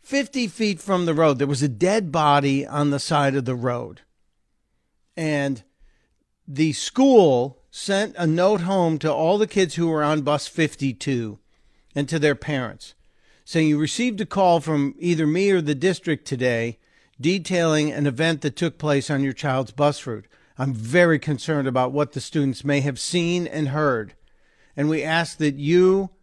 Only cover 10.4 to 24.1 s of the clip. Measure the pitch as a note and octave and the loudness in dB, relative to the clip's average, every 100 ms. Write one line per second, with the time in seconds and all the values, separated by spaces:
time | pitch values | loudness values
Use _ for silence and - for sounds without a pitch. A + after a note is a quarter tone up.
10.4 | - - D#3 - C#3 A#2 - B2+ A2+ G#2 | -4 -2 -2 -2 -6 -4 -4 -4 -4 -10
11.4 | _ _ _ _ _ C#3 C#3+ D#3+ D3 C#3 | _ _ _ _ _ -6 -4 0 0 0
12.4 | - C#3+ A#2+ G2+ - _ _ _ _ _ | -4 -6 -6 -12 -20 _ _ _ _ _
13.4 | - E3+ D#3+ D3 D3+ - B3 G3+ G3 G3 | -6 0 2 2 0 0 -2 -2 -4 2
14.4 | F#3 E3+ D3+ D3+ C#3 C3 E3+ E3 D#3 E3 | 4 4 2 0 0 -2 -2 2 2 2
15.4 | G3+ F#3+ D3 C#3+ F3 F3 - D3 - C3 | 2 2 0 0 0 -2 -2 -4 -4 -2
16.4 | B2+ A#2 A#2 A#2 _ _ _ _ C3+ F#3+ | 0 0 -4 -8 _ _ _ _ 0 0
17.4 | D#3+ F#3 E3 D3+ D3+ C#3+ C#3+ A#2+ D#3+ D#3+ | 0 0 2 2 0 0 -2 0 -2 0
18.4 | D3 - E3+ - D3+ C#3+ - C#3 C#3 B2+ | -4 -2 -4 -2 0 0 0 -2 -2 -2
19.4 | D3 C3 C3 - D3 C#3+ - G#2+ - _ | -2 -2 -4 0 0 0 -8 -10 -12 _
20.4 | _ - C3+ A#2+ A2 E3 F3 D#3 - C#3 | _ -6 -6 -4 0 4 4 2 0 -6
21.4 | - D3+ C3+ B2+ B2+ C#3 C#3+ - - D#3+ | -2 -2 0 0 0 0 -4 -4 -6 -2
22.4 | C#3 B2 C#3 C#3+ C#3 B2+ - F3 E3+ F3 | -2 -2 -2 0 -2 -4 -4 -2 0 -2
23.4 | E3+ D#3 D3 C#3+ D3+ A#2+ G#2 | -2 -4 -4 0 0 0 -4